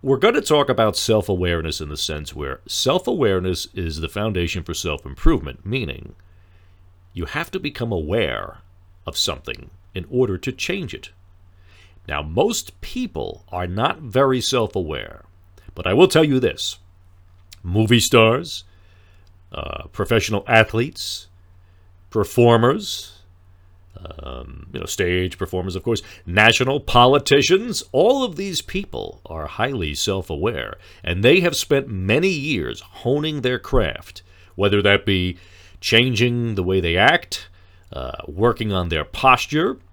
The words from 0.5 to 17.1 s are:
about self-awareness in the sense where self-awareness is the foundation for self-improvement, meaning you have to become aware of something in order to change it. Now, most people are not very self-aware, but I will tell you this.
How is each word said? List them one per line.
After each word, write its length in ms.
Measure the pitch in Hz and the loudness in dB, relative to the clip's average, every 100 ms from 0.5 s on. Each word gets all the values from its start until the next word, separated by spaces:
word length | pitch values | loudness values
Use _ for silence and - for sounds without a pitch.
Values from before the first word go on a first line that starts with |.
| 151 135 | 2 4
about 260 | 120 110 - | 2 2 2
self-awareness 840 | - 110 101 92 90 85 80 78 | 2 2 2 0 0 -2 -2 -6
in 80 | 76 | -8
the 80 | 73 | -8
sense 360 | - 76 76 | -6 -6 -8
where 280 | 69 69 65 - | -10 -8 -10 -8
self-awareness 1000 | - 127 170 - 208 120 95 92 87 - | -4 0 0 0 0 2 2 0 -4 -6
is 260 | - 85 76 | -6 -6 -6
the 80 | 80 | -6
foundation 560 | - 107 92 87 90 | -4 -4 -2 -2 -4
for 100 | 82 | -6
self-improvement, 920 | 82 87 71 67 67 - - 73 62 98 | -6 -6 -6 -10 -2 0 0 -4 -12 -8
meaning 500 | 127 95 - - - - - _ - - _ - _ _ | -6 -6 -10 -14 -20 -20 -20 _ -20 -20 _ -20 _ _
you 120 | - 85 | -10 -8
have 260 | 147 165 | -8 -8
to 80 | 190 | -8
become 320 | 156 - 117 | -8 -6 -4
aware 680 | 98 76 104 87 57 50 - - _ _ - - | -4 -2 -2 -2 -4 -8 -16 -20 _ _ -16 -10
of 120 | - | -4
something 540 | - 71 - - 73 - - | -4 -4 -10 -14 -14 -20 -14
in 120 | 92 85 | -12 -6
order 280 | 123 123 92 | -2 0 -2
to 160 | - | -6
change 400 | 131 - 190 175 | -8 -6 -6 -6
it. 160 | - - _ _ - - _ - - - - - | -12 -16 _ _ -20 -20 _ -20 -20 -20 -20 -8
Now, 140 | 71 | -8
most 580 | 76 85 196 240 - - | -4 -2 -2 -4 -10 -16
people 640 | - 247 247 - 50 50 - | -12 -8 -8 -8 -10 -10 -12
are 180 | 90 90 | -8 -6
not 320 | 92 131 - | -4 -4 -6
very 400 | 143 120 135 131 | -4 0 2 0
self-aware, 840 | 117 127 107 101 82 73 50 - - _ _ _ - - | -2 -2 -2 -4 -4 -6 -8 -16 -20 _ _ _ -20 -8
but 100 | 90 | 0
I 80 | |
will 140 | 120 185 | 4 6
tell 160 | - | 6
you 160 | 156 131 | 4 2
this. 380 | 120 - - - - - - | 0 -2 -8 -10 -20 -20 -20